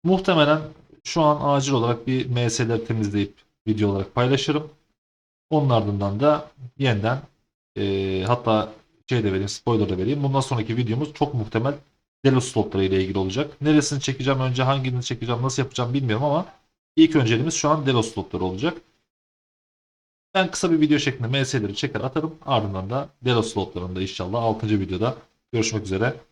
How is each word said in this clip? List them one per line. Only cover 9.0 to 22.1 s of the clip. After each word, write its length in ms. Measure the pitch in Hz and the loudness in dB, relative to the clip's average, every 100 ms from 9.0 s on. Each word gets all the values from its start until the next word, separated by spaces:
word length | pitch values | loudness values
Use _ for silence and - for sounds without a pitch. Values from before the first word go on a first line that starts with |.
| - | -4
şey 140 | 123 | 0
de 80 | 107 | 0
vereyim, 180 | 95 101 | 0 -4
spoiler 400 | - - 113 98 | -6 -2 0 0
da 80 | 92 | 0
vereyim. 260 | 98 147 | -2 -2
Bundan 160 | 139 135 | 0 0
sonraki 380 | 131 120 107 117 | 0 -4 -2 -2
videomuz 360 | 113 117 151 | -2 -2 -4
çok 200 | - 147 | -4 -2
muhtemel 440 | 120 104 113 127 143 _ _ _ _ 135 | -2 -2 -2 -2 -4 _ _ _ _ 4
Delos 260 | 131 123 | 4 2
slotları 320 | 117 101 98 | -2 0 0
ile 200 | 95 95 | 2 2
ilgili 140 | 95 95 | 0 0
olacak. 440 | 95 107 147 - | -2 -2 -6 -2
Neresini 400 | 147 151 143 143 | 4 4 4 -2
çekeceğim, 380 | 139 127 127 135 | -4 -2 0 0
önce 240 | 131 123 | 0 2
hangini 400 | 131 139 127 123 | 2 2 0 -4
çekeceğim, 380 | 123 120 117 120 | -4 -6 -4 -2
nasıl 200 | 127 127 | 0 -2
yapacağım 320 | 131 - 120 | -2 -2 -2
bilmiyorum 320 | 135 127 110 147 | -2 0 0 0
ama 200 | 151 190 - _ _ _ - | 0 -4 -14 _ _ _ 6
ilk 200 | 160 160 | 6 6
önceliğimiz 380 | 117 117 151 | 4 2 0
şu 160 | - 147 | -2 0
an 160 | 156 135 | 2 2
Delos 280 | 123 110 | 0 0
slotları 300 | - - 90 | -4 -6 -4
olacak. 380 | 92 92 151 165 _ _ _ _ _ _ _ _ _ _ _ _ _ _ _ | -4 -2 -4 -4 _ _ _ _ _ _ _ _ _ _ _ _ _ _ _
Ben 180 | 190 185 | 0 0
kısa 200 | - 180 | 0 2
bir 100 | 160 | 4
video 160 | 151 147 | 4 4
şeklinde 300 | 147 127 113 | 2 -2 -2
M 180 | 139 127 | -2 0
S'leri 300 | 131 104 101 | -2 -2 -4
çeker 260 | 143 104 | -4 -4
atarım. 340 | 127 | -4